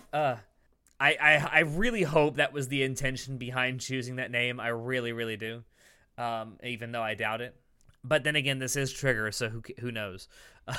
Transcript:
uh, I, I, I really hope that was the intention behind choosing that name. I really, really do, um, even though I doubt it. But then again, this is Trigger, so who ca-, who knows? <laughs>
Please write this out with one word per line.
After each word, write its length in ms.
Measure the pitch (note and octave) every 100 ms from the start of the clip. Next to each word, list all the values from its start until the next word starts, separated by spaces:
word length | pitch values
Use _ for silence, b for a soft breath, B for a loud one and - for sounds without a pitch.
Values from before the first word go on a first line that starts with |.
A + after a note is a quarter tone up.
| -
uh, 240 | D3 C#3+ A2+ - _ _ _ _ -
I, 160 | C#3 D3+
I, 280 | D3+ D3+ -
I 80 | D#3
really 420 | D#3+ D#3 A#3+ A3+
hope 340 | D3+ D#3 D3+ C#3
that 160 | D#3
was 160 | D3 B2+
the 120 | C#3
intention 540 | C3+ B2+ C3+ B2+ C3 C3
behind 440 | B2 B2+ B2+ B2+
choosing 340 | - C3 A#2+ B2+
that 140 | A#2
name. 300 | A#2+ B2 B2
I 80 | A#2
really, 420 | A#2 A#2+ B2+ A#2
really 240 | A#2 A2+ G#2+
do, 280 | A2+ A#2 - b b b b -
um, 380 | A#2+ A2+ A2 G2
even 280 | B2 A#2 A#2
though 100 | A#2
I 140 | A2+ G#2+
doubt 260 | A2 A2+
it. 140 | B2 - _ _ - _
But 200 | C3 D3+
then 120 | C#3+ D3+
again, 240 | C3+ C3+
this 160 | B2+ C#3+
is 180 | C3+
Trigger, 380 | - C#3 A2+ B2+
so 180 | - A2+
who 120 | A2+
ca-, 140 | - -
who 120 | A#2+
knows? 360 | A2+ G2+ F#2+ - b b b
<laughs> 0 | -